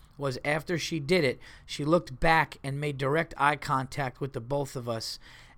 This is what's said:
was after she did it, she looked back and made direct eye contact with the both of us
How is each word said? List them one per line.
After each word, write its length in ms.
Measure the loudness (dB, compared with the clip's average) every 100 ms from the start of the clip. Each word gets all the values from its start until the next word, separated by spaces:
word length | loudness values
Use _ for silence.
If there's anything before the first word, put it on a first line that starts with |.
| -20 -6
was 200 | -4 -2
after 340 | -2 -2 0 -4
she 200 | -2 -4
did 260 | 2 4
it, 140 | 4 0 -8 -18 -12
she 180 | -4
looked 340 | 2 2 2 0
back 380 | 4 4 2 -4
and 160 | -8 -4
made 180 | -4 -2
direct 360 | 0 0 0 2
eye 200 | 2 2
contact 640 | 0 -2 -2 -4 -4 -4
with 120 | -8
the 80 | -6
both 340 | -4 -2 -2
of 140 | -6 -4
us 300 | -4 -6 -10 -14 -20 -20